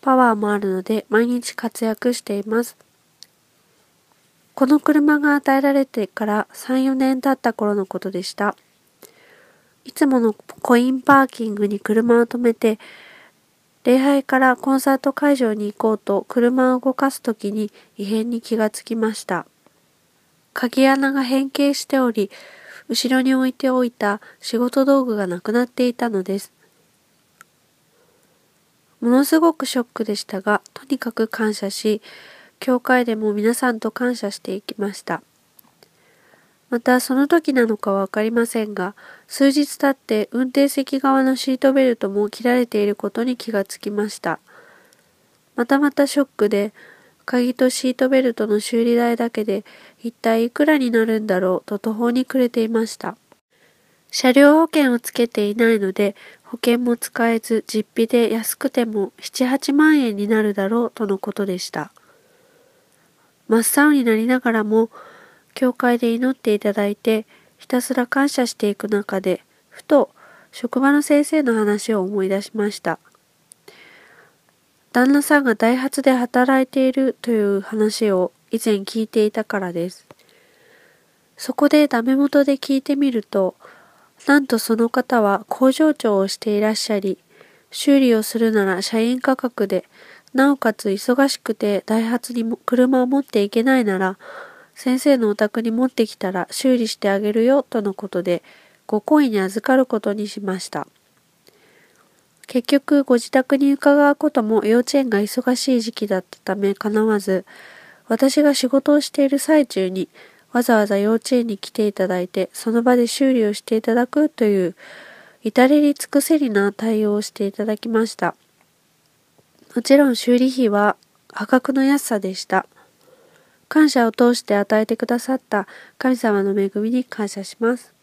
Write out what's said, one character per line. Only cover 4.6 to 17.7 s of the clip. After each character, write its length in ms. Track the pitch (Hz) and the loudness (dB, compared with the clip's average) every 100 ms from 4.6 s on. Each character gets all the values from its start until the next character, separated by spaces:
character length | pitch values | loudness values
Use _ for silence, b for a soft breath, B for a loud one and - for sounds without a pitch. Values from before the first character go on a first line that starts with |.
| 262 | 2
の 120 | 294 | 2
車 400 | - 302 294 302 | 4 2 2 2
が 160 | 294 285 | 2 0
与 220 | 277 269 | 2 2
え 40 | |
ら 100 | 277 | 2
れ 140 | 277 269 | 0 0
て 220 | - 202 | -4 -8
か 180 | - 214 | -4 -4
ら 220 | 208 - | -2 -4
三、 320 | - - 262 | -10 -4 -2
四 140 | 262 262 | 0 0
年 240 | 262 262 | 0 0
経 100 | 277 | 0
っ 60 | 262 | 0
た 160 | 240 | -2
頃 220 | 226 208 208 | -2 -4 -2
の 100 | 190 | -4
こ 140 | 185 | -8
と 120 | 190 | -8
で 120 | 185 | -8
し 100 | 190 | -10
た。 220 | - 202 - _ _ _ _ b b b b b b b b - | -4 -4 -4 _ _ _ _ b b b b b b b b -20
い 60 | |
つ 120 | - 294 | -2 0
も 140 | 262 | 2
の 140 | 233 208 - - | 0 -2 -12 -12
コ 140 | - 240 | 0 2
イ 160 | 247 | 2
ン 100 | 262 | -2
パ 200 | 254 277 | 4 4
ー 40 | 262 | 4
キ 200 | - 220 | -2 -8
ン 60 | 202 | -2
グ 120 | 208 | -2
に 120 | 202 | -4
車 420 | - 214 233 233 | -2 0 4 2
を 40 | 233 | 2
止 120 | 240 | 0
め 160 | 240 | -2
て、 240 | 226 226 214 B B B B B _ _ _ _ _ - | 0 -2 -2 B B B B B _ _ _ _ _ 2
礼 120 | 254 | 2
拝 260 | 269 277 | 4 0
か 140 | 269 262 | 2 2
ら 200 | 262 247 | 4 2
コ 160 | - | 0
ン 80 | 269 | 0
サ 140 | 277 269 | 2 0
ー 20 | |
ト 160 | 285 | 0
会 240 | 269 294 285 | 0 0 2
場 160 | 240 | 0
に 180 | 214 208 | -2 -6
行 60 | - | -2
こ 160 | 220 | -2
う 40 | 214 | -2
と 280 | - 196 - | -2 -4 -2
車 480 | - 240 254 254 254 | 0 0 2 2 2
を 40 | |
動 140 | 262 | -2
か 160 | 254 277 | -2 -2
す 120 | - | -2
と 120 | - | -8
き 200 | 220 202 | -6 -6
に 180 | 202 208 | -4 -6